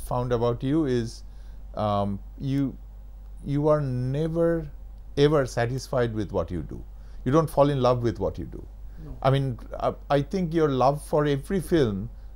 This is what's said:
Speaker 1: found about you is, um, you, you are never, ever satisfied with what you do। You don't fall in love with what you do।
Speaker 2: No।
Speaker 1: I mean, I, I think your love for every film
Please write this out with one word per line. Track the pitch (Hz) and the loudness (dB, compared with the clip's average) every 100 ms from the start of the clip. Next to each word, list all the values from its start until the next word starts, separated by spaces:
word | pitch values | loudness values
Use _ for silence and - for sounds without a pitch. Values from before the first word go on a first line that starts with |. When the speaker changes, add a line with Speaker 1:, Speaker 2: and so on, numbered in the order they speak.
| - | -4
Speaker 1:
found | 123 123 | -2 0
about | 120 120 113 135 | 2 2 0 0
you | 156 143 | 2 2
is, | 123 113 - - - - - - | 2 0 -6 -14 -14 -14 -14 -10
um, | - 104 101 101 98 - - | -2 0 2 0 -2 -8 -8
you, | 139 139 135 - - - - - - - | -2 0 0 -4 -14 -16 -16 -16 -16 -12
you | - 143 151 | -4 0 4
are | 151 | 4
never, | 135 123 127 143 160 165 170 165 147 - - - - - | 2 -2 -2 0 0 2 2 2 -4 -12 -14 -16 -6 4
ever | 147 151 123 | 6 6 2
satisfied | - 117 131 - 131 120 110 | 0 0 -2 -2 0 0 0
with | 87 | -2
what | 92 82 | -2 -2
you | 87 71 | -4 -6
do। | 60 - - - - | -10 -12 -14 -14 -6
You | 127 156 | 2 4
don't | 151 - | 4 4
fall | 143 | 4
in | 139 | 6
love | 123 123 | 4 4
with | 117 98 | 2 0
what | 90 90 | -2 -4
you | 69 - | -10 -10
do। | - - - - | -12 -14 -14 -12
Speaker 2:
No। | 156 131 | -12 -2
Speaker 1:
I | 135 | 2
mean, | 139 135 117 - - | 2 0 -4 -8 -2
I, | 117 - - | -2 -2 0
I | 143 | 0
think | 139 190 170 165 | 2 -2 0 4
your | 151 | 4
love | 131 127 147 - | 6 4 2 0
for | 156 147 | 2 2
every | 139 - 196 | 0 0 -2
film | - 170 117 95 113 - - | 2 4 4 2 -6 -10 -14